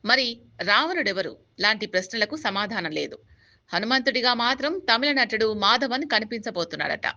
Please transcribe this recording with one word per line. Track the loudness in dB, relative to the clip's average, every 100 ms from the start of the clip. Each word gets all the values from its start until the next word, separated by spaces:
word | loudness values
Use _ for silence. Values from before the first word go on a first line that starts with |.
| 4
మరి | 2 2 -6 -16 -6 2
రావణుడెవరు | 4 4 0 0 -2 -4 -8 _ -2
లాంటి | 0 0 0
ప్రశ్నలకు | -2 -2 -4 -2 -2
సమాధానం | -2 -2 -2 -4 -4 -4
లేదు. | -6 -10 _ -20 _ _ _
హనుమంతుడిగా | -4 2 2 2 2 0 2
మాత్రం | 0 0 -2 -2 2
తమిళ | 2 4 2
నటుడు | 0 2 0 2
మాధవన్ | 4 4 2 -2 0
కనిపించబోతున్నాడట. | 0 0 -6 -6 -6 -6 -4 -4 -2 -4